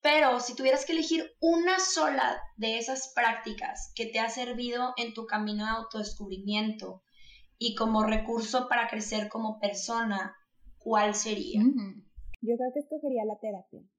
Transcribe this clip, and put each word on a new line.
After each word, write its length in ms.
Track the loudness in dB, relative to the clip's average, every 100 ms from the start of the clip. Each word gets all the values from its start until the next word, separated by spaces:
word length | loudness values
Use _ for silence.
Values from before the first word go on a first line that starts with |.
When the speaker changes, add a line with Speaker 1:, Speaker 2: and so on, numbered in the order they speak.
Speaker 1:
Pero 380 | 6 6 6 4
si 140 | -2
tuvieras 320 | 0 4 4 2
que 60 |
elegir 380 | 0 2 0 -2 _
una 380 | 4 6 4 2
sola 640 | 2 2 2 2 0 -2 -8 -4
de 220 | -2 -2
esas 340 | -2 -4 -4
prácticas 800 | 0 2 0 -6 -6 -8 -8 -12
que 120 | -8 -4
te 120 | -2
ha 120 | -2
servido 640 | -2 -6 -4 -4 -2 -2 -2
en 160 | -6
tu 140 | -6 -4
camino 380 | -2 -2 -2 -2
de 40 |
autodescubrimiento 1300 | -2 -4 -6 -6 -6 -8 -6 -2 0 0 -4 -10 -14 _ -20 -20 -20 -20 _
y 160 | -4
como 280 | 0 2 2
recurso 640 | 4 2 0 -2 0 -2 2
para 220 | 0 0
crecer 400 | -4 -4 -4 -4
como 320 | -4 -4 -2
persona, 760 | -4 -4 -4 -2 0 -2 -4 -10 _ _ -20 -12
¿cuál 360 | 2 4 4
sería? 460 | 2 -2 -2 0 6
Speaker 2:
Ujú. 420 | 6 4 -2 -10 -18 -14 -10 -6
Speaker 3:
Yo 160 | -2 0
creo 160 | 0
que 80 | -2
escogería 460 | -4 -4 -2 0 -2
la 120 | -4
terapia 420 | -6 -8 -12 -20 -20